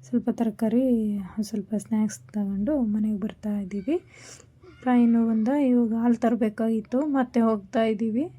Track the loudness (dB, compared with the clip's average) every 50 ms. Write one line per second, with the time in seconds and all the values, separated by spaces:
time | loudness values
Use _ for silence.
0 | -10 -2 -4 -2 -2 -2 -2 -2 -2 -4 -2 -2 -2 0 2 2 2 2 2 2
1 | 2 -2 -2 -4 -6 -8 -6 -6 -6 -4 -4 -8 -6 -4 -4 -6 -4 -2 0 0
2 | 0 0 -2 -8 -18 -10 -6 -4 -4 -2 -2 -2 -2 0 0 0 0 0 0 0
3 | 0 -2 -2 -2 -4 -6 -8 -8 -6 -6 -4 -4 -6 -6 -8 -6 -4 -2 -4 -4
4 | -4 -8 -20 -20 -20 -20 -20 -20 -20 -20 _ _ -20 -20 -20 -6 -2 2 4 4
5 | 6 4 4 4 2 2 2 0 0 0 2 2 2 4 4 4 2 2 0 0
6 | 2 2 2 2 2 0 2 2 0 -2 -2 -2 -2 0 0 -2 -4 -2 -2 -2
7 | 0 0 0 0 -2 0 0 2 2 2 2 0 -4 -4 -2 0 0 0 0 -2
8 | -2 -2 -2 -2 -4 -4 -8